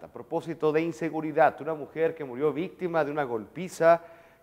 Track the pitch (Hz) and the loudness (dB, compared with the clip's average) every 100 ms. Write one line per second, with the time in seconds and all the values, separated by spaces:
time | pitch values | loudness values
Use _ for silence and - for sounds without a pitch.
0 | 82 117 - 160 160 151 156 151 170 160 | -16 -18 -6 -6 -6 -2 2 2 0 -4
1 | 165 151 156 147 147 - 143 156 135 156 | -6 -4 -4 4 4 4 -8 -8 -8 -2
2 | 160 160 143 120 151 135 185 - 180 165 | -2 -2 -10 -2 -2 0 -6 -6 -4 0
3 | 143 151 139 117 104 - 180 - 165 170 | 0 -2 -4 -4 -8 -10 -10 4 6 6
4 | 165 - - _ | 4 -20 -20 _